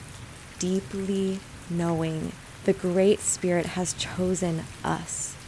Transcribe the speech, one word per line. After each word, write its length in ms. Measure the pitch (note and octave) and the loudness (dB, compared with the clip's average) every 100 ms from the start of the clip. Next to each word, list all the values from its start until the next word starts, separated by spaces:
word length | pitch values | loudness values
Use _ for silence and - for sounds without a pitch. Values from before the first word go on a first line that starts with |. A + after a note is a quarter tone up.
| - - - - - - | -10 -14 -14 -14 -14 -4
deeply 800 | F3+ F#3+ - G3 F#3+ G3 F#3+ F#3+ - - - | 0 0 0 -4 0 2 2 -2 -6 -12 -4
knowing, 600 | E3+ E3+ D#3+ D#3+ D#3+ - - - - - | 0 2 2 2 0 -4 -6 -14 -2 2
the 80 | |
Great 480 | F#3+ F3+ F3+ F#3+ G#3 | 2 4 6 6 6
Spirit 440 | - - F3+ F3 E3 F3+ | 2 0 2 2 2 0
has 160 | F3+ | -2
chosen 720 | - - - F#3 F3+ F3 D#3+ - - | -2 -4 0 0 2 0 0 -4 -6
us 500 | - E3 E3+ - - - | -2 -2 -4 -6 -6 -8